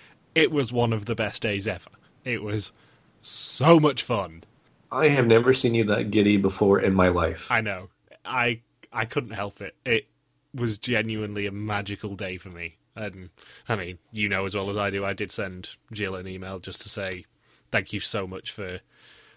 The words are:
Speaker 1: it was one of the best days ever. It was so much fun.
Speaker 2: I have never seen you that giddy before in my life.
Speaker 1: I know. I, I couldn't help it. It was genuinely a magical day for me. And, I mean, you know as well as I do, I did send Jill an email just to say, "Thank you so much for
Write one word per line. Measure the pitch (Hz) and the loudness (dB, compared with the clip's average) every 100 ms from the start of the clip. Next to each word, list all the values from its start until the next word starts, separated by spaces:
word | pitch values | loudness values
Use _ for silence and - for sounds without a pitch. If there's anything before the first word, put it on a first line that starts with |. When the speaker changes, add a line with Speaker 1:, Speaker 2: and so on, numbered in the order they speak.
| - _ _ 165 | -20 _ _ 0
Speaker 1:
it | 151 | 2
was | 147 120 | 2 0
one | 123 117 | 0 2
of | 113 101 | 0 -2
the | 110 | -2
best | 104 - | -4 -2
days | 113 101 104 | -4 -2 -4
ever. | 92 - _ _ _ 131 | -6 -10 _ _ _ -6
It | 113 | -6
was | 104 107 - _ _ _ _ _ | -4 -4 -6 _ _ _ _ _
so | - - - - 139 170 | -12 -8 -6 4 8 8
much | 151 131 | 8 2
fun. | - 113 87 82 - _ _ _ - | -2 -2 -4 -10 -20 _ _ _ -8
Speaker 2:
I | 123 151 | 2 4
have | 143 117 | 6 6
never | 113 123 | 6 8
seen | 127 123 113 | 6 4 4
you | 104 | 2
that | 107 113 | 2 2
giddy | 107 101 104 | 4 6 6
before | 98 - 101 98 | 4 4 4 6
in | 101 | 6
my | 95 92 | 6 6
life. | 87 82 82 - | 4 0 -2 -2
Speaker 1:
I | 120 | -2
know. | 107 95 95 _ _ - - | -2 -6 -10 _ _ -18 -6
I, | 127 120 120 _ _ - | -2 -2 -4 _ _ -10
I | 117 113 | -6 -4
couldn't | 147 120 | -4 -6
help | 98 101 - | -6 -8 -10
it. | 98 - 131 | -14 -8 0
It | 113 - _ _ _ _ | 0 -2 _ _ _ _
was | 131 120 107 | -4 -4 -4
genuinely | - 113 110 107 104 104 101 | -2 -2 -2 -4 -6 -4 -6
a | |
magical | 101 107 104 101 101 104 98 | -4 -4 -4 -4 -8 -8 -8
day | 98 92 | -8 -10
for | 98 | -12
me. | 85 85 _ _ 113 | -14 -14 _ _ -12
And, | 104 92 90 _ - - - | -10 -10 -18 _ -20 -14 -6
I | 107 | -6
mean, | 87 90 _ | -6 -12 _
you | 107 104 | -4 -2
know | 98 98 | -2 -2
as | 101 | -4
well | 98 | -4
as | 101 | -2
I | 101 | -2
do, | 98 98 | -2 -4
I | |
did | 95 101 | -4 -6
send | - 98 92 - - - | -6 -8 -10 -16 -18 -14
Jill | 104 95 92 | -8 -6 -6
an | 92 | -10
email | 92 95 95 | -10 -10 -12
just | 95 - | -10 -12
to | - | -10
say, | - 95 92 - _ _ _ _ | -8 -8 -8 -14 _ _ _ _
"Thank | 107 98 | -4 -4
you | 101 | -6
so | - 107 92 | -6 -6 -6
much | 92 - | -10 -12
for | - 92 92 _ _ - - _ | -10 -10 -10 _ _ -20 -20 _